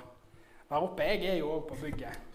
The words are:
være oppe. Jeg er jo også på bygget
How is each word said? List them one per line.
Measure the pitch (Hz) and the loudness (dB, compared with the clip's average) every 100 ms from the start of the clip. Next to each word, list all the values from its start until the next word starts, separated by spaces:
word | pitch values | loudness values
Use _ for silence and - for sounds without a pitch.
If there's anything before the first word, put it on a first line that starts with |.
| - - - - - - - | -10 -18 -20 -20 -20 -18 0
være | 147 | 2
oppe. | 180 185 | 2 2
Jeg | 156 202 180 | 2 4 2
er | 180 | 2
jo | 151 | 2
også | 156 151 | 0 -2
på | 135 | -6
bygget | 151 135 127 - - | -4 -4 -6 -8 -12